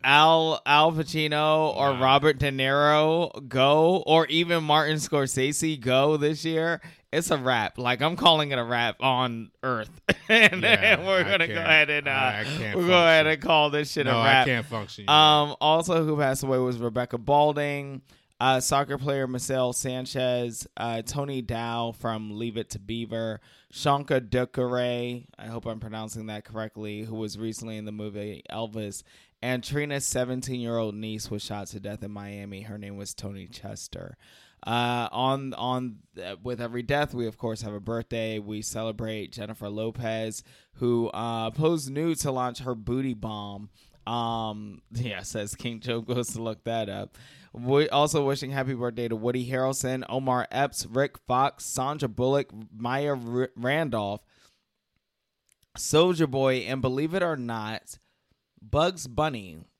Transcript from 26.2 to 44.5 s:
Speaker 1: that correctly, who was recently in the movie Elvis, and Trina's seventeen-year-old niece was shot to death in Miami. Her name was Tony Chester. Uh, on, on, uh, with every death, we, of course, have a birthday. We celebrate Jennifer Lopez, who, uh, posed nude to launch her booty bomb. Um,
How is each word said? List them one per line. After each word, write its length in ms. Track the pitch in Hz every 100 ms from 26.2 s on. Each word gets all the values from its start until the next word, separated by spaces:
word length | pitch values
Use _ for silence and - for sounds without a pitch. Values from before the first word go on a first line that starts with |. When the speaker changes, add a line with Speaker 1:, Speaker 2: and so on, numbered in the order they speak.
| 110
Speaker 1:
that 180 | 107
correctly, 580 | - 107 110 107 107 104
who 120 | 110 110
was 200 | 107 98
recently 380 | 113 110 113 110
in 80 |
the 80 | 107
movie 500 | 107 107 104 104 101 -
Elvis, 520 | 107 113 110 104 101 - _ _ _
and 200 | 120 127
Trina's 440 | 113 139 147 143 131
seventeen-year-old 880 | 127 127 127 127 127 117 117 110
niece 360 | 104 110 107 -
was 120 | 104
shot 240 | - 104 98
to 120 | 107
death 220 | 101 104
in 80 | 101
Miami. 520 | 104 101 101 101 98
Her 160 | 107 104
name 180 | 101 101
was 160 | 101
Tony 360 | - 104 98 92
Chester. 680 | - 101 104 - - - - _ - _ _
Uh, 440 | - 117 120 120 117
on, 420 | - 127 139 135
on, 420 | - 123 127 127 104 _ -
uh, 120 | 90 95
with 200 | 117 120
every 220 | 120 120
death, 300 | 120 143 147
we, 120 | 123 117
of 100 | 107
course, 260 | 117 110
have 100 | 110
a 60 | 104
birthday. 580 | 98 117 113 120 110 110
We 240 | 104 107
celebrate 680 | 107 113 113 107 113 110 98
Jennifer 360 | 120 107 110 104
Lopez, 760 | 104 113 113 117 110 110 107 - _ _
who, 340 | - 123 117 117
uh, 420 | - 117 113 113
posed 400 | 120 156 170 135
nude 300 | 135 165 156
to 100 | 143
launch 300 | 131 127 120
her 160 | 127 120
booty 380 | 107 127 135
bomb. 560 | 117 110 107 101 101 104 _ _ _ -
Um, 760 | 117 117 113 110